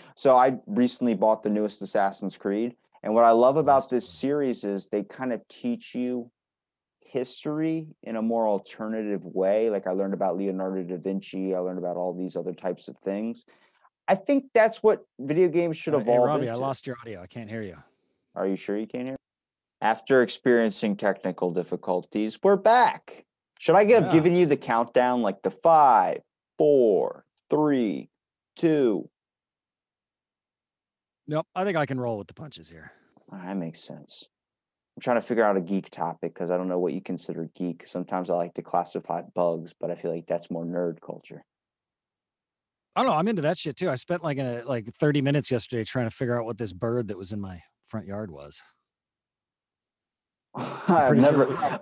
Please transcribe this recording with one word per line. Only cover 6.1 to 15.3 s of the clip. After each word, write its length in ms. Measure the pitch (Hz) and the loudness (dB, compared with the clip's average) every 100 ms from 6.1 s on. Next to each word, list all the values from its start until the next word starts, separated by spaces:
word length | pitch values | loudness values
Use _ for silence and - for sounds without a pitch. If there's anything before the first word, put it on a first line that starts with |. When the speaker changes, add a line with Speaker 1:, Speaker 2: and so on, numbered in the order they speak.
| 123 120 _ _ _ _ _ _ _ | -6 -10 _ _ _ _ _ _ _
Speaker 1:
history 960 | _ 135 131 - 151 151 160 160 156 - | _ -8 -8 -10 -8 -4 -4 -4 -8 -16
in 140 | - 113 | -10 -4
a 60 | |
more 260 | 113 117 110 | -2 0 0
alternative 760 | 101 - - 110 110 104 98 85 | -2 -4 -10 -8 -6 -4 -6 -6
way. 440 | 92 95 107 113 | -2 2 2 2
Like, 160 | 101 92 | 0 -2
I 40 | |
learned 220 | 95 98 | -2 -2
about 220 | 95 95 87 | -2 -2 -2
Leonardo 440 | 98 92 95 95 | -4 -4 -4 -4
da 120 | 87 90 | -6 -6
Vinci. 560 | 95 98 - 98 95 | -6 -6 -6 -6 -4
I 40 | 92 | -2
learned 180 | 92 90 | -4 -4
about 180 | 87 87 | -6 -4
all 160 | 90 | -4
these 220 | 87 92 87 | -6 -8 -6
other 160 | 85 | -8
types 340 | 85 92 87 - | -8 -8 -8 -12
of 80 | - | -12
things. 460 | 98 101 113 120 _ _ _ _ _ _ - | -8 -6 -6 -10 _ _ _ _ _ _ -2
I 60 | 196 | 0
think 300 | 240 277 269 | 2 -2 2
that's 280 | 226 220 - | 2 2 2
what 220 | 214 196 - - | 2 2 -4 -12
video 280 | 135 | -2